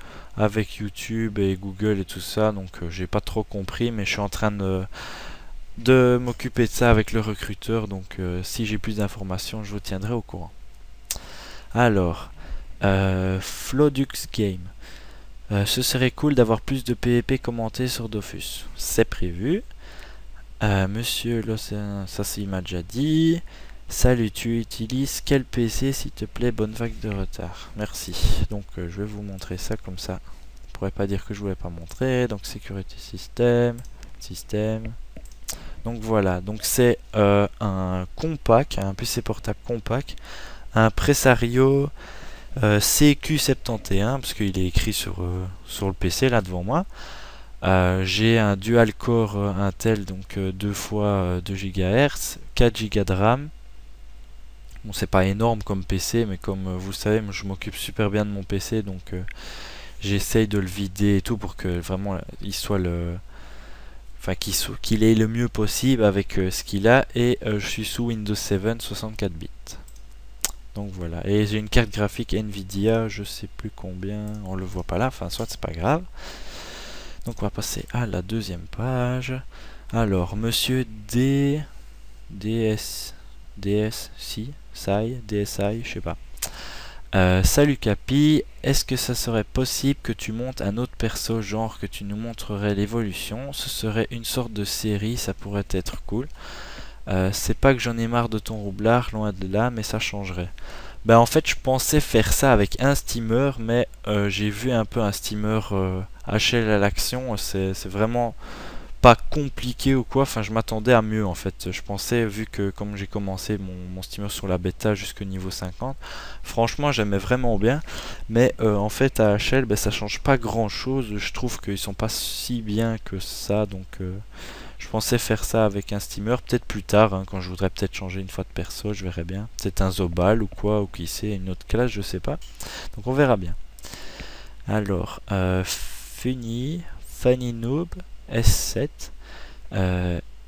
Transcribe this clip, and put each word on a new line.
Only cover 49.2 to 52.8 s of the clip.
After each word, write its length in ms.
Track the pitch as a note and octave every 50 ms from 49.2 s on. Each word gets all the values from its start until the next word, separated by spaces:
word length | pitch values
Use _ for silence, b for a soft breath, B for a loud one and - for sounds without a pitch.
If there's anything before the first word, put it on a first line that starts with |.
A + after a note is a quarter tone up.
| A2+ G2+ G2+
euh, 160 | G2+ G2+ G2+ F#2+
Intel, 500 | F#2 G2+ G2 - - - A2+ A2 G#2 G2
donc, 320 | G2 F#2+ F#2+ F#2+ - -
euh, 160 | G2+ F#2+ F#2+
deux 220 | F#2 F#2+ G2+ G2+ G2+
fois, 320 | - - - G#2 G#2 G#2
euh, 340 | G#2 G2+ G2 F#2 F2+ F2+ F2+
deux 160 | F2 - G2
gigahertz, 840 | F#2 F#2+ F#2+ F2+ F#2+ F#2 F2+ G2+ B2 C#3+ C#3+ - - - - - - - - -
quatre 200 | - B2 A#2+ A2+
gigas 300 | -